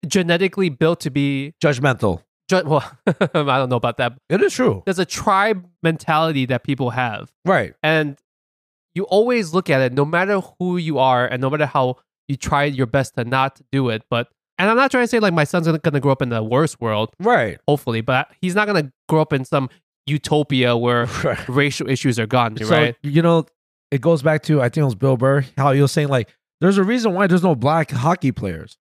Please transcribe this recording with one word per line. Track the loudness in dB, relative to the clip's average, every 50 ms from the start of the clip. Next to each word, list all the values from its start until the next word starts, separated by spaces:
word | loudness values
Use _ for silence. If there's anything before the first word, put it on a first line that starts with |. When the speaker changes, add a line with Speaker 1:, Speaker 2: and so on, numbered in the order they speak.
| -8
Speaker 1:
genetically | -2 0 0 2 2 0 0 0 -2 0 0 -2 -2
built | 0 0 0 0 0 0
to | -4 -4
be | -2 0 0 0 -2 -4 -6 -8 -12 _
Speaker 2:
Judgmental. | 0 0 0 2 0 0 0 2 0 -2 -2 -2 _ _ _ _ _ _
Speaker 1:
ju-, | 0 0 0
well, | 2 0 -2 -2 -4 -18 _
<laughs> | _ -4
I | 0 0 -2 -2 _ -2 0 0 0 0
don't | 0 0
know | -2
about | -2 -2 -2 -2 -2
that. | -4 -4 -4 -8 _ _
Speaker 2:
It | 0 2 2
is | 0 0
true. | 0 0 0 0 0 -2
Speaker 1:
There's | -4 -2 -2
a | -4
tribe | -4 -4 -6 -2 0 2 2 2 0 0 -4 -6 -16 _ _ -2
mentality | -2 -2 -2 -2 -2 0 0 0 0 0 -2 -2
that | -2 -2 -4 _
people | -4 -4 -4 -4 -4
have. | -2 -2 -4 -4 -4 -8 -12 -16 _ _ _
Speaker 2:
Right. | 0 0 0 0 -2 -8 _ -2
Speaker 1:
And | 0 0 0 0 -2 -6 _ _ _ _ _ _ _ _ _ _ _ _ _ _ _ _
you | -8 -4
always | 0 2 2 2 4 2 0 -2 0 -2
look | -2 0 0
at | 0 2
it, | 2 0 2
no | 0 0
matter | 0 0 -2 0 0 -2 -2 -4 -6 _ _
who | -4 -4 -2 -2
you | -2 -2 -2 0
are | 2 2 2 2 0 0
and | -2 -2
no | -2 -2
matter | -2 -2 -2
how | -2 0 0 0 0 -2 _ _ _ _ _ _ _
you | -8 -6
try | -4 -2 0 0 0
your | 0 0 -2 -4 0
best | 0 -2 -2 -2 _
to | -8 -6
not | -2 0 0 0 -2 -4 _ _ _
do | -4 -2 -2 -2
it. | -2 -4 -6 _
But, | -4 -4 -4 _ _ _ _ _ _ -2
and | 0 0
I'm | 2 2
not | 2 2
trying | 2 0 0
to | 2
say, | 0 0
like, | 0 2 2
my | 2 0
son's | 0 0 -2 0 0
gonna, | 0 0
gonna | 0 0 -2 0
grow | 0 0 0
up | 0
in | -2 -4
the | -4 -4 -4
worst | 0 0 0 0 0 -2 _
world. | -4 -4 -2 -2 -4 -4 _ _
Speaker 2:
Right. | 0 2 2 2 2 -2 -6 -6 _ -2
Speaker 1:
Hopefully, | -2 -2 -2 -4 -4 -4
but | -2 0 0 0 -2 _ _ _
he's | -6 -2 0
not | 0 0 0
gonna | 0 0 -2 -2 _ _ _ _
grow | 0 0
up | 2 2 0
in | -4 -2
some | -2 -2 -2 -2 -2 _ _ _ _ _ _ _ -4
utopia | -4 -4 _ 0 0 0 0 0 0 0 2 2 0 0
where | 0 0 0 0 0
Speaker 2:
<laughs> | -2 -4 -4 -4
Right. | -4 -4 -4 -6 -4
Speaker 1:
racial | 0 0 0 0 -2 -4 -4 -4
issues | -4 -2 0 -2 0 0
are | -2
gone, | -2 0 0 0 0 -2 -6
Speaker 2:
So, | -2 2
Speaker 1:
right? | 2 2 2 0 -2 _ _
Speaker 2:
you | 0 0 2
know, | 4 4 4 2 0 _ _ _ _ _ _ _ _ _
it | -4 -2
goes | 2 2 2 2 2
back | 0 0 0 0
to, | 2 2 2
I | 2 2
think | 0 0
it | 0
was | 0 0
Bill | 0 0 0 2 2
Burr, | 2 2 2 2 0 -2 _ 0
how | 0 2 4
he | 4
was | 4 2
saying, | 2 0 0 0
like, | 0 -2 -2 -4 _ _ _ _ _ _
there's | 2 2 4 4
a | 2
reason | 2 0 0 0 0 0
why | 2 2 4
there's | 4 4 4
no | 2 0
black | 2 2 0 2 2 0 -2
hockey | -4 -2 0 0 0 2 0 -2
players. | -2 -2 -6 -6 -6 -8 -12 -16 -20 _